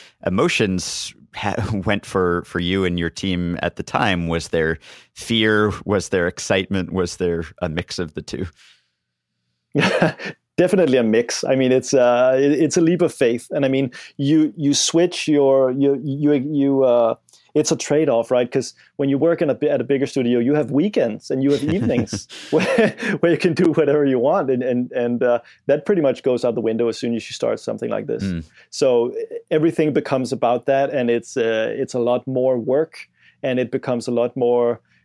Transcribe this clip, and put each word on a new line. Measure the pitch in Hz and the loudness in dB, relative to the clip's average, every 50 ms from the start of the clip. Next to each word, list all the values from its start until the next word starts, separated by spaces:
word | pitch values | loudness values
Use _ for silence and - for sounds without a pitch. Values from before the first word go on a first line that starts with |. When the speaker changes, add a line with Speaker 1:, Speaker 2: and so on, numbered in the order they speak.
| - - _ _ - | -20 -20 _ _ -6
Speaker 1:
emotions | 98 92 104 147 175 - - 113 95 92 90 - - - - - - - - - _ - | -2 0 0 0 0 0 0 0 0 0 -2 -4 -6 -8 -10 -10 -12 -14 -18 -20 _ -14
ha-, | - - 104 - - 101 - 110 | -8 -6 -6 -4 -4 -4 -4 -4
<laughs> | 98 87 | -4 -2
went | 110 101 101 - | -2 -2 -2 -4
for, | - - 98 92 87 87 87 82 | -4 -2 0 2 2 0 -2 -4
for | - - 87 | -4 -4 -4
you | 87 87 95 98 95 | -2 0 0 0 0
and | 90 87 87 | 0 0 -2
your | 85 80 | -4 -4
team | - - - 98 90 90 87 85 87 - | -6 -4 -4 -2 -2 -2 -2 -4 -4 -4
at | - - - | -4 -4 -6
the | - 104 | -6 -8
time? | - - - 127 107 92 87 85 82 | -4 -2 0 0 0 0 0 -2 -2
Was | 82 82 - - | -2 -4 -4 -2
there | - 82 80 80 80 - - - - - - _ _ | -2 0 0 0 -2 -4 -8 -16 -20 -20 -20 _ _
fear? | - - - 117 110 107 110 107 107 107 104 92 - - | -16 -6 -2 0 2 2 4 4 2 2 0 -2 -4 -4
Was | - 104 95 - - | -2 -2 -2 -2 -2
there | - 92 85 92 | -2 0 0 -2
excitement? | - - - - 104 98 92 - 98 95 87 - - | -2 -6 -4 -2 0 0 0 -2 -2 -4 -4 -4 -2
Was | 92 87 87 - | -4 -4 -4 -4
there | - 92 87 85 82 82 - - - | -4 -2 -2 -2 -2 -6 -8 -8 -8
a | 90 85 | -8 -6
mix | 78 82 80 - - - | -4 -6 -6 -6 -8 -8
of | 87 80 - | -8 -8 -8
the | 80 76 | -12 -12
two? | - - - 80 82 - _ _ - _ _ _ _ _ _ _ _ _ _ _ _ _ _ _ _ _ _ _ _ - | -10 -10 -8 -8 -10 -10 _ _ -20 _ _ _ _ _ _ _ _ _ _ _ _ _ _ _ _ _ _ _ _ -2
Speaker 2:
<laughs> | 143 170 190 - - 175 160 - - - 160 - - _ _ _ | 0 0 0 2 0 0 0 -2 -4 -10 -14 -14 -16 _ _ _
Definitely | - 175 180 - 185 170 139 127 127 | 0 2 2 4 2 4 4 4 2
a | 117 | 2
mix. | 110 107 117 120 - - - - | 2 2 2 0 0 -4 -6 -2
I | 135 135 | 0 0
mean, | 131 131 127 127 | 2 2 2 2
it's, | 127 120 - - | 2 2 2 2
uh, | 131 123 123 120 120 127 131 131 131 | 4 4 4 4 4 4 2 4 2
it, | 143 143 151 | 2 2 2
it's | - 165 139 - | 2 0 0 2
a | 180 165 | 2 2
leap | 160 180 160 | 2 2 2
of | 180 151 - | 0 0 0
faith. | - 131 117 120 - - - | 0 0 0 2 0 -4 -6
And | 190 151 139 | -4 -2 0
I | 131 | 0
mean, | 135 135 135 123 - - - - - - | 0 0 -2 -2 -4 -10 -18 -16 -8 -4
you, | 139 139 160 156 156 147 - | 0 2 4 4 4 2 0
you | 170 143 143 143 | -2 -2 0 0
switch | - - - - 165 180 175 175 - - | 0 -2 0 2 2 2 2 0 -4 -2
your, | 160 151 143 139 135 135 135 131 127 | 0 2 4 4 4 4 4 4 2
you, | 127 139 139 139 139 131 135 | 2 2 2 2 2 0 -2
you, | 139 135 147 147 147 147 | -6 -4 0 2 2 2
you, | 135 127 151 151 143 139 139 139 135 131 | 2 0 -2 -2 0 0 2 2 2 4
uh, | 123 120 120 117 113 113 - _ _ _ _ _ _ _ | 4 4 4 2 2 0 -4 _ _ _ _ _ _ _
it's | 147 147 - 165 | 0 0 0 -2
a | |
trade-off, | 139 - - 147 156 160 143 117 117 113 - | -2 0 0 2 2 2 2 2 0 0 2
right? | 127 123 123 120 | 2 0 0 0
'Cause | - 135 123 - - _ _ _ _ | -2 -4 -4 -4 -10 _ _ _ _
when | - 139 139 | -4 -2 0
you | 139 | 0
work | 131 156 165 170 160 | 2 2 2 2 2
in | 170 143 | 0 -2
a | 131 | 0
bi-, | - 147 147 | 0 0 0
at | 147 127 | 0 0
a | 117 | 0
bigger | 131 139 127 139 | 0 0 0 0
studio, | 135 - 139 123 120 123 120 | -2 -2 -2 0 2 2 2
you | 117 131 147 | 2 2 2
have | 151 139 113 | 0 0 0
weekends | - 143 175 214 - 190 131 113 107 - - - | 0 0 0 2 0 0 0 0 -2 -6 -6 -6
and | - 131 135 | -4 0 2
you | 143 143 | 2 0
have | 117 139 | 0 0
evenings | 156 160 196 - - 135 120 107 - - 98 - - - - | -2 -2 0 0 0 0 0 -2 -2 -6 -8 -10 -12 -18 -18
<laughs> | - | -6
Speaker 1:
<laughs> | - | -2
Speaker 2:
where, | 147 160 185 494 - 233 220 - - - - - 185 143 | 0 0 0 2 2 2 2 2 0 -4 -4 -4 -2 0
where | - 170 160 | 2 2 2
you | - | 2
can | - 175 156 | 2 0 2
do | - 185 165 143 | 2 2 2 2
whatever | 165 151 139 143 151 143 | 2 2 2 2 2 2
you | 139 131 120 | 2 2 2
want. | 120 143 175 202 147 127 | 2 2 2 0 0 0
And, | 131 123 127 | -2 0 0
and, | 131 123 123 123 - 131 | 0 -2 -2 -2 -2 -4
and, | 127 120 120 120 117 127 | -2 -2 -2 0 0 2
uh, | 120 120 117 - - - _ _ | 2 2 0 -2 -8 -20 _ _
that | - 139 147 143 | 0 0 0 2
pretty | - 208 170 147 | 0 0 2 2
much | 135 120 - - | 2 0 0 0
goes | 135 123 117 - | 0 0 2 0
out | 120 113 | 0 -2
the | 123 | 0
window | 110 113 113 110 117 117 | -2 -2 0 0 0 -2
as | 110 - | -2 -2
soon | - 117 117 | -4 -4 -4
as | 110 - - | -4 -6 -8
you | - | -8
start | - 123 117 113 113 | -4 -2 -2 -2 -4
something | - 120 110 107 117 113 | -6 -8 -8 -6 -6 -6
like | 107 107 107 | -4 -4 -4
this. | - 117 - 95 | -4 -6 -4 -4
Speaker 1:
Mm. | 98 87 85 80 - _ - - _ | -4 -4 -6 -8 -12 _ -20 -20 _
Speaker 2:
So | - - 143 131 123 120 117 123 101 113 - - - - - _ | -4 0 2 2 4 2 2 0 -4 -6 -10 -10 -10 -14 -6 _
everything | 170 156 156 165 151 - 156 151 139 | 0 2 2 2 2 0 0 0 0
becomes | 151 147 - 143 131 127 - | -2 -2 0 -2 -2 -2 -4
about | 131 - 131 113 120 117 - | -4 -2 0 0 0 0 0
that, | 139 135 135 139 - | 0 0 0 0 0
and | 147 135 123 120 | -2 -2 0 0
it's, | 120 117 - - - 131 | 0 0 -2 -4 -4 -2
uh, | 113 113 113 110 110 113 110 | -2 0 0 0 -2 -4 -4
it's | 135 131 - - | -6 -6 -4 -4
a | 123 | -2
lot | 117 120 123 123 - | 0 0 0 -2 -2
more | 135 131 127 127 131 127 120 | -4 -2 0 0 0 0 0
work, | 110 123 131 147 160 - - - - - _ _ _ _ _ _ - | 0 0 0 0 0 -2 -6 -16 -20 -20 _ _ _ _ _ _ -6
and | 135 127 127 | -2 -2 -2
it | 127 110 | -2 -2
becomes | - 131 - 135 123 117 - | -4 -6 -4 -4 -4 -4 -4
a | 127 120 | -2 0
lot | 117 120 120 - | 0 0 0 0
more | 135 123 120 120 120 120 120 120 - - _ _ _ | 0 0 2 2 2 2 2 0 -2 -8 _ _ _